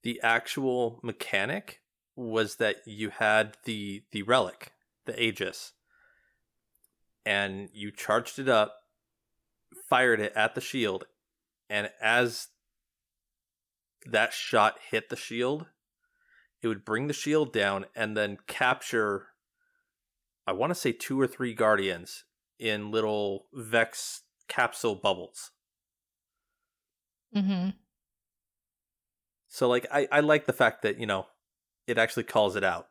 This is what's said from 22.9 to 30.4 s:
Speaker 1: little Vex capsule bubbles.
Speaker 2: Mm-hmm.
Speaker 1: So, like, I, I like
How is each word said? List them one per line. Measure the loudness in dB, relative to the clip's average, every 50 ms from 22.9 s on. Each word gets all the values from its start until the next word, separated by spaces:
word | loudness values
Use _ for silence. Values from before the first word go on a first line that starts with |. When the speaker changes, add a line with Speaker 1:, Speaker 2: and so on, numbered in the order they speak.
Speaker 1:
little | -2 0 0 0 0 0 0 -2 -4 -6 -10 _
Vex | -14 -14 -8 0 2 2 2 2 -2 -10 -10 -10 -12 -14 _ _ _ _ _
capsule | -6 0 0 0 0 0 -2 -2 -2 -2
bubbles. | 0 0 0 0 0 -4 -14 _ -18 -18 -18 _ _ _ _ _ _ _ _ _ _ _ _ _ _ _ _ _ _ _ _ _ _ _ _ _ _ _ _ _ _ _ _ _ _ _ _ -2
Speaker 2:
Mm-hmm. | 0 0 0 0 0 -2 -4 -6 _ _ _ _ _ _ _ _ _ _ _ _ _ _ _ _ _ _ _ _ _ _ _ _ _ _ _ _ _ _ _ _ _ _ _
Speaker 1:
So, | -4 0 2 4
like, | 4 2 0 0
I, | 0 0 0 4
I | 2 2
like | 6 6 4 4